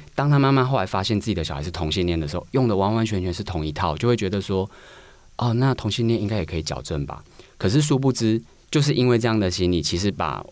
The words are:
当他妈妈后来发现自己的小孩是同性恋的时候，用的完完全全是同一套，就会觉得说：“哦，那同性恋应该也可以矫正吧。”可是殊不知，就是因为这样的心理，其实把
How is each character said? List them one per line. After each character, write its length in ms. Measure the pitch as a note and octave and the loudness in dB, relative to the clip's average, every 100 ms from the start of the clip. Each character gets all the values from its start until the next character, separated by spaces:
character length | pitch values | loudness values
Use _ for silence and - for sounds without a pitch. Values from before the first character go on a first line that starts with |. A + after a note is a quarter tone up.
| - | -8
当 140 | - C#3+ | -2 2
他 100 | D3 | 4
妈 120 | C3+ | 6
妈 140 | C3+ | 4
后 120 | C3 C3+ | 2 0
来 80 | |
发 180 | F#2+ G2 | 0 -2
现 180 | F#2+ G#2 | 0 0
自 60 | A2 | 0
己 80 | |
的 100 | F2+ | -2
小 100 | D#2+ | -2
孩 80 | D2 | -4
是 80 | D#2 | -6
同 200 | E2+ D#2+ | -4 -2
性 160 | F#2+ F2 | 0 0
恋 120 | E2 | 0
的 80 | D2+ | -2
时 100 | E2+ | -6
候， 80 | - | -4
用 160 | C3+ B2+ | 0 2
的 100 | G2 | 2
完 160 | G2 | 2
完 140 | A2+ A2 | 2 0
全 160 | G2+ | 0
全 100 | F2+ | -2
是 100 | E2+ | -4
同 220 | G2+ F2+ | -4 -4
一 60 | D#2 | -4
套， 260 | D2+ F2+ D2+ | -2 -2 0
就 120 | A#2 | 0
会 80 | A#2 | 0
觉 120 | G2 | 0
得 120 | G2 | -4
说 280 | F#2 F#2+ F#2+ - - - - - - - | -2 -2 -2 -8 -20 -20 -20 -20 -20 -4
：“哦， 160 | A#2+ | -2
那 180 | A#2 C3 | 2 2
同 160 | B2 G#2+ | 0 -2
性 180 | G2+ A#2 | -2 0
恋 120 | A#2 | 0
应 60 | G2+ | 0
该 120 | G#2+ | -4
也 60 | |
可 120 | E2 E2+ | -4 -4
以 60 | |
矫 200 | - C2 | -4 -6
正 240 | - D#2+ C#2+ | -6 -6 -6
吧。” 160 | B1 - - - - | -8 -16 -20 -20 -4
可 120 | F#3 | 0
是 120 | B2+ | 2
殊 180 | D3 - | 2 2
不 140 | C3+ | 2
知， 280 | C3 A2+ A2+ A2+ - - | 2 2 0 -2 -20 -2
就 120 | D#3 | 0
是 100 | D3 | 2
因 160 | C#3 B2+ | 2 4
为 100 | A#2+ | 4
这 100 | A#2 | 2
样 100 | A2 | 2
的 120 | F#2+ | 0
心 200 | F2+ F2+ | 0 2
理， 100 | F2 | 2
其 160 | D2 F2 | 0 0
实 140 | G2+ | -2
把 340 | E2 D#2+ A1 G1+ | -2 -4 -4 -10